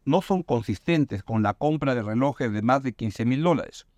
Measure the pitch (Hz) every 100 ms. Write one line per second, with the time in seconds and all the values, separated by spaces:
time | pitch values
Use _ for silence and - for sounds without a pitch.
0 | - 165 - 190 - 120 107 101 - 165
1 | 139 101 - 113 104 104 147 156 139 123
2 | 107 110 139 147 123 104 110 135 135 107
3 | 113 - 120 131 170 143 - - -